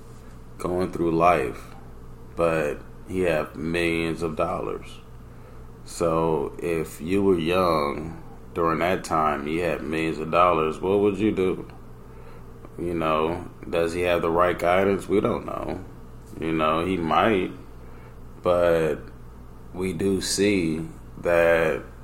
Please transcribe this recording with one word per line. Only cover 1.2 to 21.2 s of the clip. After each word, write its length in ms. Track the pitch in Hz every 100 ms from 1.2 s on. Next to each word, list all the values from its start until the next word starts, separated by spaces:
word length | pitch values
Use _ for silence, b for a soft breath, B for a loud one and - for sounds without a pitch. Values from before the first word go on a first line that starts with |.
| 85 82 62 - - - - - - - -
but 460 | - 82 80 73 67 - - -
he 140 | 92
have 340 | 90 78 76
millions 680 | - 80 85 85 82 82 78
of 120 | 82
dollars. 540 | 76 87 85 53 50 - - - - B B B B B -
So 680 | - - 85 82 82 76 69 -
if 420 | 85 82 78 -
you 220 | 78 98
were 160 | 98 87
young 880 | 80 90 90 80 71 71 80 82 - - -
during 260 | 92 82 80
that 240 | 85 90
time, 420 | - 82 76 71 71
you 160 | 82
had 180 | 87 73
millions 380 | 69 80 80 76
of 140 | 78
dollars, 480 | 85 90 82 78 73
what 180 | 90 101
would 200 | 104 95
you 120 | 107
do? 340 | 92 92 - - - - - B B B B B B - -
You 180 | 87
know, 540 | 85 80 78 80 90 - - -
does 220 | 85 85
he 80 | 87
have 220 | 87 85
the 100 | 82
right 260 | 82 90 82
guidance? 500 | 85 92 98 98 -
We 120 | 98
don't 260 | 117 80 -
know. 380 | - - 90 - - - - - -
You 100 | 80
know, 340 | 80 78 80
he 120 | 87 92
might, 560 | 80 80 107 98 - - - - B B B B - -
but 540 | 90 90 85 82 78 73 - - - - - - -
we 200 | 92 95
do 280 | 80 98 95
see 640 | - - 104 98 82 78 80 - - -